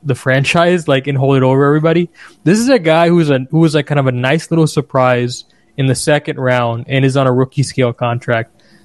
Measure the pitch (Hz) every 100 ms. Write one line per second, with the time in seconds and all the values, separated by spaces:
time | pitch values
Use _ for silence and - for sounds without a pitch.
0 | 147 131 135 135 135 170 175 180 151 135
1 | 143 135 139 135 131 135 143 151 160 165
2 | 170 - - _ 151 214 240 254 160 160
3 | 170 175 151 135 131 160 165 147 143 147
4 | 131 123 131 160 - 165 156 - 135 131
5 | 127 123 120 120 - _ _ - 135 127
6 | - 147 160 139 127 123 120 117 - 135
7 | 135 135 131 123 131 - 131 - 120 117
8 | 120 120 - 113 110 _ _ _